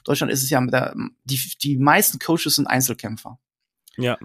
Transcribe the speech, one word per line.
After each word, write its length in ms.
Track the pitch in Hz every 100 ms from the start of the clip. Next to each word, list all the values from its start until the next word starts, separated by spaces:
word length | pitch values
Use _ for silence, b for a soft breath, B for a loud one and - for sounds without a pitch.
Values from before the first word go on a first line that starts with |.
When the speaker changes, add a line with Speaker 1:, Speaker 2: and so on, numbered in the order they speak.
Speaker 1:
Deutschland 300 | - 143 156
ist 100 | 135
es 60 | 131
ja 140 | 139
mit 100 | 127
der, 220 | 127 - - 120 _
die, 140 | 127 131 131 -
die 140 | 143 135
meisten 420 | 143 175 214 -
Coaches 360 | - 165 151
sind 120 | - 143
Einzelkämpfer. 720 | 131 127 110 107 113 107 117 _ _ _ _ _ -
Speaker 2:
Ja. 180 | 123 117